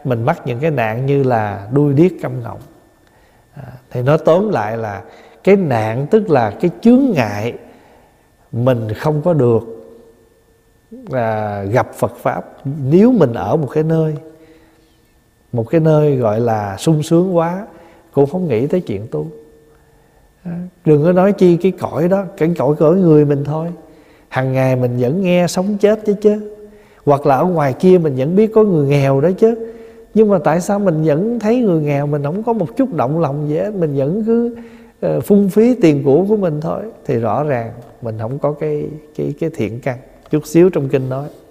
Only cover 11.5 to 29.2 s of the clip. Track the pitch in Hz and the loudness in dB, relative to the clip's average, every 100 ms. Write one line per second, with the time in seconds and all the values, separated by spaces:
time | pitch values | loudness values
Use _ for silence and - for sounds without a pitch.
11.5 | 104 98 104 - - 107 - 135 170 - | -6 -2 -2 -2 -4 -6 -4 -6 -4 -10
12.5 | - 135 151 131 170 226 247 139 110 95 | -12 -10 -6 2 4 6 4 2 0 -2
13.5 | 147 139 156 156 160 156 147 - - - | -2 -2 -2 0 0 -2 -4 -12 -20 -20
14.5 | - _ _ _ _ _ _ _ _ _ | -20 _ _ _ _ _ _ _ _ _
15.5 | 117 113 165 160 151 151 131 117 107 120 | -6 -2 0 2 4 2 2 0 0 0
16.5 | 110 101 92 - 151 147 165 185 170 165 | -2 -4 -4 0 0 2 0 2 0 -2
17.5 | 185 220 - - - _ - 139 185 180 | -6 -12 -20 -20 -20 _ 0 0 0 -2
18.5 | 139 170 180 - 98 113 151 156 - - | -2 0 -2 -4 -8 -6 -8 -10 -14 -20
19.5 | - _ _ _ _ _ _ _ _ 180 | -20 _ _ _ _ _ _ _ _ -12
20.5 | 170 180 _ 165 147 160 180 190 202 185 | -10 -12 _ 2 2 4 2 2 4 4
21.5 | 170 190 180 - 113 175 196 185 - 151 | 4 0 -2 -6 -2 0 -2 -4 -2 -2
22.5 | 170 127 151 151 185 175 151 143 143 143 | 0 -2 2 2 4 6 6 4 0 -2
23.5 | 156 170 175 - - _ _ _ 131 131 | -6 -6 -10 -18 -20 _ _ _ -4 -2
24.5 | 131 131 127 123 123 120 170 185 180 175 | 0 0 0 -2 -2 -2 0 0 0 0
25.5 | - 190 202 202 214 214 202 208 214 214 | -2 -4 0 2 2 -2 0 0 0 -6
26.5 | - - - _ _ - 139 147 131 175 | -16 -20 -20 _ _ 0 2 2 2 2
27.5 | 170 143 127 185 185 156 127 135 185 220 | 0 -2 2 4 4 4 -2 0 2 2
28.5 | 220 214 170 139 143 135 135 | 2 2 2 2 2 2 2